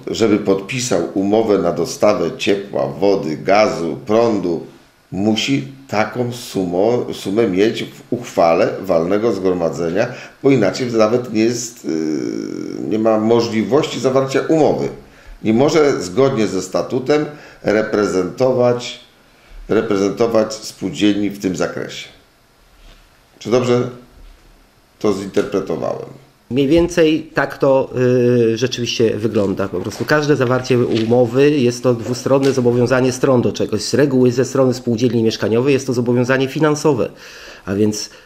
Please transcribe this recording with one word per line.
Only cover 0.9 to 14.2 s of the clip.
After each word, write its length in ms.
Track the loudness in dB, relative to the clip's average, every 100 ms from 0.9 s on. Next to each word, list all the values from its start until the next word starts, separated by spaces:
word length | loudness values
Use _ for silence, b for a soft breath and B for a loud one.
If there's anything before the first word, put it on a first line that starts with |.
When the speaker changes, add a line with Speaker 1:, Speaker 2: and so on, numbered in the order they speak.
| -2 -2
Speaker 1:
umowę 440 | -2 0 2 2 2
na 140 | 0
dostawę 600 | -2 -4 0 0 2 -2 -4
ciepła, 500 | -2 -2 -2 -4 -4
wody, 500 | 0 2 2 -2 -6
gazu, 600 | 0 4 4 0 -6 -6 0
prądu, 600 | 2 2 0 -2 -4 -6 B B B -12
musi 560 | -4 0 0 0 -2 -4 -14 -6
taką 440 | -2 -2 -2 -6
sumo-, 840 | -6 -8 -4 -2 0 2 0 -2
sumę 340 | -8 -4 0 0
mieć 360 | 2 0 0
w 180 | -8 -12 -8
uchwale 600 | -8 -4 2 4 4 2 -2
walnego 500 | 0 0 2 0 0
zgromadzenia, 760 | 0 0 0 -2 -2 -2 -2 -2 B B B
bo 80 | 2
inaczej 400 | 4 2 0 -2
nawet 420 | 2 2 2 0
nie 100 | 0
jest, 420 | 0 0 -6 -10 -6
y, 40 | -4 -2 -4 -4 -6 -8 -8 -10 -8 -4
nie 100 | 0
ma 200 | 2 2
możliwości 800 | 4 2 2 0 2 2 0 -2
zawarcia 400 | 0 0